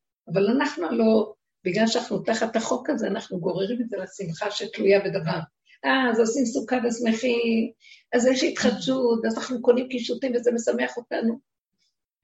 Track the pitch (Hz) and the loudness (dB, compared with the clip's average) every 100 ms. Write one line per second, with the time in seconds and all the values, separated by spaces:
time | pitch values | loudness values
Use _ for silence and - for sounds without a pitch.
0 | _ _ - 170 202 262 285 - 330 233 | _ _ -4 0 2 2 0 -2 -2 2
1 | 220 220 - - _ _ 185 190 226 240 | 4 4 2 -8 _ _ -4 2 2 0
2 | 233 196 165 220 226 226 226 247 - 247 | -2 -4 -2 -2 0 -2 -2 -4 -2 -2
3 | 196 196 - 180 170 170 196 247 233 196 | -2 -4 -6 -4 -4 -2 -2 -4 -4 -6
4 | 185 - 175 160 208 - 202 - 196 196 | -10 -10 -10 -6 -6 -6 -8 0 4 4
5 | - 160 160 160 160 _ _ _ 269 269 | 4 -2 -2 -4 -6 _ _ _ 0 2
6 | 247 226 226 254 226 269 226 247 233 226 | 2 2 2 2 0 -2 -2 0 0 0
7 | 233 220 254 233 233 226 226 - - - | 0 0 0 0 2 0 0 -6 -20 -20
8 | _ 247 247 262 320 - - 196 254 262 | _ 2 4 4 0 2 0 2 -2 0
9 | 240 226 220 220 - 247 247 240 262 254 | 2 2 0 -4 -6 0 2 2 2 -6
10 | 233 - 269 240 240 233 - 233 254 - | -6 -4 -2 0 0 0 -2 -2 -2 -6
11 | - 226 226 247 _ _ _ _ _ _ | -8 -2 -2 -4 _ _ _ _ _ _
12 | _ _ | _ _